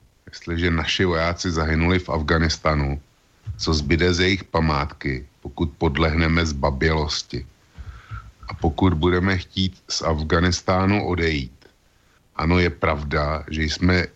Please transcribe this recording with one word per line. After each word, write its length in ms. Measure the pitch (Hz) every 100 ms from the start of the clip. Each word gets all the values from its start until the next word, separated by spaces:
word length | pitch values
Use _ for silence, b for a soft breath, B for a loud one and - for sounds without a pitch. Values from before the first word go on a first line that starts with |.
| _ _ -
Jestliže 420 | - - 85 87
naši 340 | 82 76 -
vojáci 460 | 92 82 82 85 92
zahynuli 480 | 82 78 80 85 90
v 100 | -
Afganistanu, 920 | 76 76 82 80 - 80 76 69 69 - _ _ _ - -
co 140 | -
zbyde 400 | 76 71 85 90
z 60 | 85
jejich 240 | 92 98
památky, 840 | - 85 78 71 73 - 73 65 65 _
pokud 300 | - - 82 -
podlehneme 680 | 82 69 80 80 80 82 80
zbabělosti? 1000 | 71 71 67 80 80 73 - - 62 - - _ B B B B B B - -
A 60 |
pokud 400 | - 82 - 98
budeme 440 | 80 87 90 95 95
chtít 380 | - - 95 - -
z 140 | -
Afganistánu 1040 | 78 76 78 85 87 87 - 92 95 104 76
odejít? 500 | 90 82 76 64 - - _ b b b b _ -
Ano, 220 | 80 90
je 120 | 87
pravda, 760 | 76 82 76 73 73 73 78 76
že 120 | 78
jsme 440 | 78 - 90 90 -